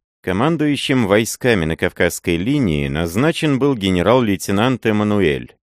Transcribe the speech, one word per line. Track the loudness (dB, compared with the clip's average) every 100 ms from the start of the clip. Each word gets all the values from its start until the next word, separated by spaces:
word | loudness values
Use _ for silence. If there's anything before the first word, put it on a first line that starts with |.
| _ _
командующим | -6 -2 0 0 -2 -2 -2 0 2
войсками | 2 0 -2 0 0 0
на | -2
Кавказской | -2 0 -2 -2 -2 -2
линии | 0 0 0 0 -2
назначен | -4 -4 -2 -2 0 -2 0
был | 0 0
генерал-лейтенант | 0 2 2 2 2 -2 -2 0 0 0 0
Эммануэль. | 0 0 2 0 0 -6 _ _